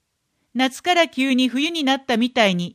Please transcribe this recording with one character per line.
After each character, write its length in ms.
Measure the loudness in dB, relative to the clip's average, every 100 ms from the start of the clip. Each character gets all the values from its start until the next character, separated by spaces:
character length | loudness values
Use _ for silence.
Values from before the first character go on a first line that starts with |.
| _ _ _ _ _
夏 280 | -2 -2 -2
か 120 | 0
ら 140 | 2 2
急 260 | 0 0
に 140 | 2 0
冬 200 | 0 -2
に 140 | -2
な 120 | -2 -2
っ 100 | 0
た 100 | -2
み 140 | 0
た 160 | 2 2
い 80 |
に 140 | 0 -4